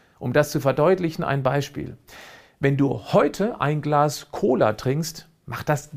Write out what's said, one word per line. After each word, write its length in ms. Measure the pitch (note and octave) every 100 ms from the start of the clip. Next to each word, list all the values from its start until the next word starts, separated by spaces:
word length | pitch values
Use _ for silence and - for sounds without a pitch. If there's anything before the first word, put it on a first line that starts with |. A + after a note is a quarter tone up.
| _ -
Um 140 | B2+
das 180 | D3 D3
zu 100 | D#3
verdeutlichen, 640 | C3+ C3 D3+ F#3 E3+ D#3+
ein 200 | E3 C#3
Beispiel. 540 | C3 C#3+ C#3 - - - _ - - - - -
Wenn 160 | C#3 C#3
du 220 | C#3 B2 -
heute 480 | F#3+ C#4 - G3+ -
ein 200 | C#3 D3+
Glas 480 | D3 D3 D3 C#3 -
Cola 400 | - G#3 B3 A#2
trinkst, 560 | G#2+ B2+ C#3+ E3 - - _ -
macht 220 | A#2+ -
das 220 | D3 -